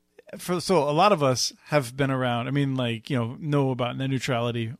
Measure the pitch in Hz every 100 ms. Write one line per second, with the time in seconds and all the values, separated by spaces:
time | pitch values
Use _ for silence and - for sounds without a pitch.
0 | _ - - 196 - 180 - 180 143 151
1 | 202 180 139 123 - - - 151 120 131
2 | 135 131 127 120 131 143 139 131 120 113
3 | - 131 113 147 160 143 135 127 123 135
4 | 135 131 - 117 120 120 113